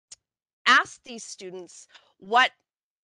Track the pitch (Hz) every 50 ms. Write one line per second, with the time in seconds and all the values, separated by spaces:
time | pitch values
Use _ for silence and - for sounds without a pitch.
0 | _ _ - - _ _ _ _ _ _ _ _ - 226 254 285 370 - - -
1 | _ 262 240 226 - - - - - 185 175 185 175 170 - - - _ - -
2 | _ _ _ _ 185 190 220 240 262 - - _ _ _ _ _ _ _ _ _